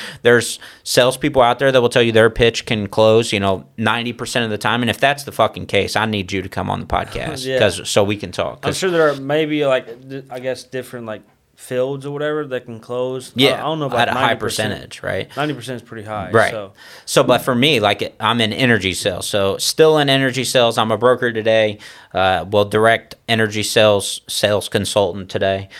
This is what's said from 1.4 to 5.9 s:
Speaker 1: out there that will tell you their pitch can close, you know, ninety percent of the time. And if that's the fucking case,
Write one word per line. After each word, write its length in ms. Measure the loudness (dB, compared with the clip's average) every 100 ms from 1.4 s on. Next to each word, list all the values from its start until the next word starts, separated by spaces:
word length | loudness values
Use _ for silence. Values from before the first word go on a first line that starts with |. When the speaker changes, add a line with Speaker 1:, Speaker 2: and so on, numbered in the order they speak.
Speaker 1:
out 160 | 4 4
there 120 | 2
that 80 | 4
will 100 | 2
tell 120 | 2
you 100 | 4
their 200 | 6 4
pitch 340 | 4 2 2 -4
can 220 | -4 -2
close, 440 | 2 4 4 2
you 80 | 0
know, 260 | 0 -2 -6 -4
ninety 340 | -2 -2 -4
percent 320 | -8 -6 -4
of 60 | -2
the 80 | -2
time. 240 | -2 0
And 80 | -2
if 100 | 0
that's 240 | 0 0
the 80 | -4
fucking 360 | 0 0 -2 -2
case, 280 | -2 0